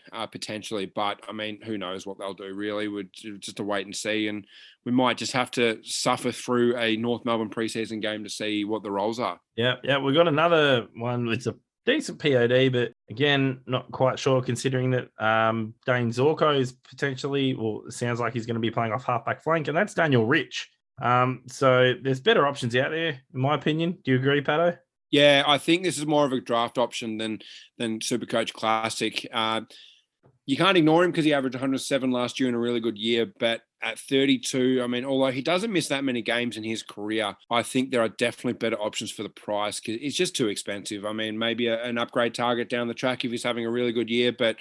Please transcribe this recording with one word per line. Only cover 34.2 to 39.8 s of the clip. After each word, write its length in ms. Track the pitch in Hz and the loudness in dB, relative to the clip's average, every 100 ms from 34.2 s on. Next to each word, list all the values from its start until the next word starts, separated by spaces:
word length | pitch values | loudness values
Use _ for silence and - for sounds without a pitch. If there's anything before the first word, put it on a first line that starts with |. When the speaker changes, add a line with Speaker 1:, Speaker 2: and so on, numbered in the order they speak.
| 139 131 - 135 127 127 | 4 4 2 0 2 2
Speaker 1:
I 20 | 120 | 0
mean, 200 | 123 135 | -2 -2
although 240 | 135 135 | 0 0
he 100 | 127 | 0
doesn't 320 | 131 180 233 | 0 0 0
miss 160 | 180 143 | -2 0
that 160 | 139 | -2
many 160 | 139 123 | 0 -2
games 380 | 110 117 120 110 | 0 0 0 -4
in 60 | |
his 180 | 110 110 | -6 -6
career, 520 | - - 104 110 104 98 _ | -8 -10 -4 -2 -2 -6 _
I 120 | 117 | -2
think 280 | 110 131 131 | 0 -2 0
there 120 | 127 | 0
are 60 | 113 | 0
definitely 460 | - 120 - 127 | 0 -2 -2 -6
better 220 | 110 117 110 | -2 -2 -2
options 340 | 104 - 107 | -4 -4 -8
for 120 | - | -8
the 80 | 101 | -10
price 500 | - - 104 104 - | -10 -6 -2 -2 -4